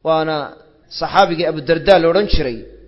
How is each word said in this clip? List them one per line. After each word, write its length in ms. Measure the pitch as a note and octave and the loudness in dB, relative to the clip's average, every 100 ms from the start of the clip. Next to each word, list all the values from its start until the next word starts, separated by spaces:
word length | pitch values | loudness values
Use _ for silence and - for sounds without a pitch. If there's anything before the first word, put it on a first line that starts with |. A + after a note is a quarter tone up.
| D#3+ | 0
Waana 300 | D#3+ D#3 D#3 C3+ - _ _ _ | -2 -2 -6 -8 -14 _ _ _
saxaabigii 560 | - E3 F3+ F#3+ E3 E3 | -10 -2 2 2 0 -4
Abu 120 | D#3 | -6
Dardaa 360 | C3+ E3 D3 F#3 | -2 -2 4 4
la 80 | E3 | 4
odhan 180 | F3+ G3+ | 0 2
jiray 300 | - C3+ A2+ - - | 0 0 -8 -14 -20